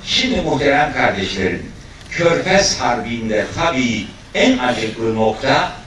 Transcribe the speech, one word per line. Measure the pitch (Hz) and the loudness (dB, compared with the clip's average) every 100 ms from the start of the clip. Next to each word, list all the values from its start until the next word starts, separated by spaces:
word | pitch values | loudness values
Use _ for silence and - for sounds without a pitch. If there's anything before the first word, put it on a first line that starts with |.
| - | 0
Şimdi | - 247 190 | 0 2 0
muhterem | 156 139 139 139 - | 0 2 4 4 2
kardeşlerim, | 123 117 98 95 98 92 - - - - - - | 2 0 0 -4 0 -2 -2 -8 -14 -18 -18 -10
Körfez | - 170 160 185 190 - - | -2 0 0 2 2 2 0
Harbi'nde | 123 120 110 117 110 104 95 - | -2 -2 -4 -6 -2 -2 -2 -2
tabii | 170 131 123 107 - - - | 0 0 -2 -2 -6 -14 -8
en | - - 131 | 2 4 4
acıklı | 123 113 110 117 113 110 | 0 0 -4 -2 -2 2
nokta | 110 110 135 123 - - | 2 2 2 2 0 -6